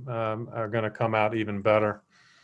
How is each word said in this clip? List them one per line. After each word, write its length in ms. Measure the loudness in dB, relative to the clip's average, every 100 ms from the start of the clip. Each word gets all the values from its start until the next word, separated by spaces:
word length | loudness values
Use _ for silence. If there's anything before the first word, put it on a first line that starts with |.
| -8
um, 400 | -4 -4 -4 -6
are 140 | -6 -2
gonna 220 | -2 -2
come 240 | 0 0
out 200 | 2 2 0
even 240 | -2 0
better. 400 | 4 4 4 -2 _ _ _ _